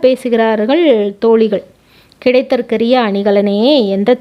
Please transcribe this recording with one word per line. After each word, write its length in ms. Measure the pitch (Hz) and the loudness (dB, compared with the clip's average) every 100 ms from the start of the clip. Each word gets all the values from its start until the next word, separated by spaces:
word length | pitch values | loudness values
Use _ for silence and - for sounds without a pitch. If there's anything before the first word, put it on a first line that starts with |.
பேசுகிறார்கள் 1120 | 262 254 254 226 220 214 214 302 320 226 208 202 | 0 0 -2 -2 0 -2 0 0 2 2 -2 -2
தோழிகள். 440 | 226 226 220 190 - _ _ _ _ - 254 | 0 2 2 -2 -8 _ _ _ _ -6 0
"கிடைத்தற்கரிய 760 | 254 262 254 247 220 233 254 | 0 0 -4 -2 -2 0 0
அணிகலனே, 840 | 220 196 202 202 202 202 247 294 202 | 0 -2 0 0 0 0 0 2 0
எந்த 300 | 196 202 247 | -2 0 0